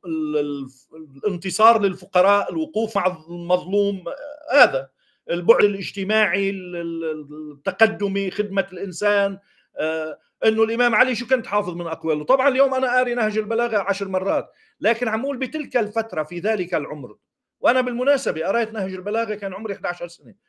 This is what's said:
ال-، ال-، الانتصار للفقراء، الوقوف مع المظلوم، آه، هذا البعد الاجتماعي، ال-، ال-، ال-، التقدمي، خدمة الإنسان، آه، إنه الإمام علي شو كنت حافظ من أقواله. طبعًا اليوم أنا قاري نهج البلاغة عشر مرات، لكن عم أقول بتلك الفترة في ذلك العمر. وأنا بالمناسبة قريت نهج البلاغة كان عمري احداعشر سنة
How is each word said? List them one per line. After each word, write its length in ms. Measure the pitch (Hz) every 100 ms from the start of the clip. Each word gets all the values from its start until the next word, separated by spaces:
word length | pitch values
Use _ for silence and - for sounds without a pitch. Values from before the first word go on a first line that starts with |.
| 185
ال-، 320 | 160 151 151
ال-، 300 | 147 143 131 - _
الانتصار 880 | 160 156 135 208 180 185 185 220 220
للفقراء، 680 | 196 175 - 180 185 202 185
الوقوف 460 | 175 156 208 220 202
مع 280 | 180 170 156
المظلوم، 760 | 175 170 180 156 202 202 196 165
آه، 60 | - 85 - - 269
هذا 260 | 247 135 135 _ _ _ -
البعد 340 | 175 180 185
الاجتماعي، 880 | 208 202 - - 190 220 208 185 196
ال-، 260 | 196 180 175
ال-، 280 | 170 165
ال-، 480 | 165 156 143 147 151
التقدمي، 800 | 139 - 185 220 170 196 196 196
خدمة 360 | - 196 196 190
الإنسان، 680 | 185 190 156 208 208 196 196 _ _ _ -
آه، 420 | 156 160 156 151 _ _ 220
إنه 180 | 220
الإمام 320 | 220 226 240 226
علي 200 | 254 247
شو 120 | 254
كنت 200 | 254 -
حافظ 280 | 208 180 170
من 120 | 170
أقواله. 360 | 165 160 151
طبعًا 260 | 151 269 269
اليوم 240 | 262 269
أنا 140 | 262 254
قاري 260 | 254 247
نهج 240 | 240 214 208
البلاغة 400 | 208 226 240 202
عشر 300 | 170 196 196
مرات، 440 | 190 185 156 - _ _ _
لكن 280 | 175 233 240
عم 160 | 220
أقول 140 | 269 262
بتلك 400 | 262 302 294 247
الفترة 460 | 208 220 226 156
في 160 | 151 175
ذلك 340 | 180 220 165
العمر. 440 | 165 135 151 123 104 _ _ _ _
وأنا 220 | 202 254
بالمناسبة 680 | 247 240 254 285 214 160 165
قريت 260 | 226 220
نهج 200 | 220 190
البلاغة 420 | 185 180 220 226 208
كان 180 | 202
عمري 200 | 190 220
احداعشر 340 | 196 180 175 175
سنة 280 | - 143 98